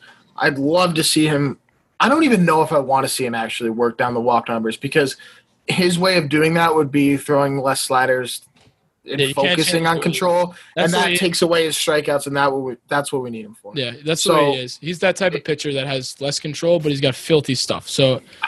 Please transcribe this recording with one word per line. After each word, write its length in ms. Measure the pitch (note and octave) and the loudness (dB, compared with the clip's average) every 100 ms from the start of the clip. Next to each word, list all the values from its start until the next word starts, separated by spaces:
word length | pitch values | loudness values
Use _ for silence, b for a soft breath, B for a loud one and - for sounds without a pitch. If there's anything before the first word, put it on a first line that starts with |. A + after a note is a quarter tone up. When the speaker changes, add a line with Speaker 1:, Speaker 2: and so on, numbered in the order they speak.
| b b b - | b b b -2
Speaker 1:
I'd 220 | D3+ C#3 | -2 0
love 380 | C#3 F3 F3+ D#3+ | 0 2 2 0
to 80 | |
see 240 | D#3 D#3+ D#3 | 0 2 2
him. 320 | C#3+ C#3+ - _ _ _ - | 2 0 -4 _ _ _ 0
I 100 | G#3 | 2
don't 140 | D#4 | 4
even 200 | D4+ G#3 | 4 4
know 200 | E3+ D#3+ | 4 4
if 80 | D3+ | 4
I 80 | D#3 | 0
wanna 280 | C3 C3 C3+ | 2 0 0
see 180 | - B2 | -2 -4
him 100 | A#2 | -4
actually 340 | A2 - A#2 | -4 -4 -4
work 300 | A2+ A#2+ A#2 | 0 0 0
down 160 | B2 A#2+ | -2 0
the 60 | |
walk 260 | A#2+ A#2 A#2+ | 0 0 0
numbers, 300 | A2+ A2 A2 | -4 -4 -4
because 380 | C#3 D#3 C3+ - B B B _ - | -2 0 0 -2 B B B _ -6
his 320 | C#3+ F3+ E3+ | 0 2 2
way 180 | F#3 F3+ | 2 2
of 100 | C#3+ | 2
doing 260 | D3+ D#3+ E3+ | 2 2 2
that 180 | E3+ | 2
would 180 | D#3 C#3+ | 2 2
be 260 | C#3+ C#3+ C#3 | 2 2 2
throwing 420 | - C#3+ C#3+ C#3 | 0 0 2 0
less 220 | C3+ B2+ | -2 -2
sliders 600 | - C3 C#3 B2+ A#2+ - _ _ _ _ _ _ - | 0 0 2 0 -2 -10 _ _ _ _ _ _ -8
and 120 | - | -2
Speaker 2:
Yeah, 60 | C3+ | -2
you 60 | C#3 | 0
can't 120 | F3 | 0
Speaker 1:
focusing 220 | F3 D#3 E3 | 2 0 0
Speaker 2:
change 40 | E3 | 0
Speaker 1:
on 80 | E3+ | 0
Speaker 2:
the 60 | |
Speaker 1:
control, 540 | F3 E3+ F3+ F3 F3 B B - | -2 -2 0 0 0 B B -2
Speaker 2:
That's 120 | F3 | 0
Speaker 1:
and 60 | |
Speaker 2:
the 40 | F3+ | 2
Speaker 1:
that 80 | F3 | 0
Speaker 2:
way 40 | F3 | 0
Speaker 1:
takes 260 | F#3 E3+ | 0 0
away 220 | E3+ E3+ | 2 2
his 140 | D#3+ D3 | 0 -2
strikeouts, 500 | - D3+ D3 C#3+ C#3+ | 0 0 0 -2 -2
and 80 | C#3 | 0
that 160 | C#3+ | 0
what 100 | C3+ | 0
we, 140 | C3 A#2 - | -6 -10 -6
that's 240 | D3 C#3+ | -4 -4
what 80 | C#3 | -6
we 80 | B2 | -6
need 160 | A2+ G#2+ | -10 -14
him 100 | A2 | -18
for. 160 | G#2 | -14
Speaker 2:
Yeah, 200 | C#3 A#2+ B2 | -8 -8 -8
that's 180 | D3 D#3+ | -6 -2
Speaker 1:
So 120 | G3 | 2
Speaker 2:
the 40 | D#3 | 2
way 140 | C#3+ | 2
he 60 | C3 | -2
is. 140 | B2+ - | -6 -10
He's 180 | D3 F3 | -10 -2
that 160 | F#3+ F3+ | 0 0
type 180 | F#3+ | -2
of 120 | - - | -2 -4
pitcher 260 | D3 D3 | -4 -4
that 160 | C#3 C#3 | -4 -4
has 320 | C3+ C3 - | -6 -6 -8
less 220 | C#3 - | -6 -6
control, 400 | D#3 C#3+ E3+ F3 | -6 -2 2 2
but 80 | D3+ | 2
he's 80 | C#3 | 0
got 160 | C#3 - | 0 -2
filthy 400 | - D#3 C3+ B2 | 2 2 2 -2
stuff. 320 | - G2+ - | -2 -4 -4
So 340 | - C3+ A#2+ - B | 2 2 2 -6 B